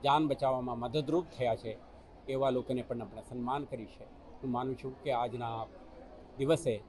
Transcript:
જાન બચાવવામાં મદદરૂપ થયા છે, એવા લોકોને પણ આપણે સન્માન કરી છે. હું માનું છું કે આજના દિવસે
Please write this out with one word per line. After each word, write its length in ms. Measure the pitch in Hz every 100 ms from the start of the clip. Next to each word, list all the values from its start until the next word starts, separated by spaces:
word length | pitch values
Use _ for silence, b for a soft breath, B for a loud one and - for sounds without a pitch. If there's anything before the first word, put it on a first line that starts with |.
જાન 240 | - 147 156
બચાવવામાં 500 | 135 135 127 123 120
મદદરૂપ 460 | 120 139 143 165 175 -
થયા 180 | 123 113
છે, 200 | 113 107 - - - - -
એવા 220 | 131 135
લોકોને 320 | 127 120 127
પણ 180 | 117 120
આપણે 220 | 104 107 101
સન્માન 360 | 123 120 139
કરી 220 | 139 117 107
છે. 180 | - - - - -
હું 80 | 135
માનું 260 | 123 131 127
છું 260 | 135 131
કે 100 | 151
આજના 540 | 120 120 117 117 113 110 - - - - - - -
દિવસે 440 | 135 156 143 107